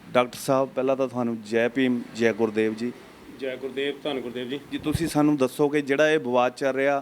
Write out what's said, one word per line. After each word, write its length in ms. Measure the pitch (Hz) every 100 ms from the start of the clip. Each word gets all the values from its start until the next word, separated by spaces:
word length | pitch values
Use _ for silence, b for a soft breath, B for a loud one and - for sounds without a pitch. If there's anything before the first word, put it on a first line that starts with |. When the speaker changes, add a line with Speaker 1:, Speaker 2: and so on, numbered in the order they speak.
| -
Speaker 1:
ਡਾਕਟਰ 240 | 123 123 -
ਸਾਹਿਬ, 300 | - 135 135
ਪਹਿਲਾਂ 260 | - 131 135
ਤਾਂ 120 | 131
ਤੁਹਾਨੂੰ 280 | 120 117 113
ਜੈ 260 | 104 113 120
ਭੀਮ, 300 | 135 131 120 117 113
ਜੈ 160 | 117
ਗੁਰਦੇਵ 400 | 110 113 107 110
ਜੀ। 180 | 110 120 - - - - -
Speaker 2:
ਜੈ 160 | 131 120
ਗੁਰਦੇਵ, 400 | 131 131 143 139
ਧੰਨ 160 | 151 135
ਗੁਰਦੇਵ 300 | 120 120 123
ਜੀ। 100 | 143 -
Speaker 1:
ਜੀ, 60 | 143
ਤੁਸੀਂ 300 | 151 147 160
ਸਾਨੂੰ 280 | 151 151 151
ਦੱਸੋ 300 | 127 - 147
ਕਿ 120 | 151
ਜਿਹੜਾ 280 | 139 139 151
ਇਹ 100 | 156
ਵਿਵਾਦ 340 | 127 123 123
ਚੱਲ 200 | 123 139 131
ਰਿਹਾ, 220 | 139 139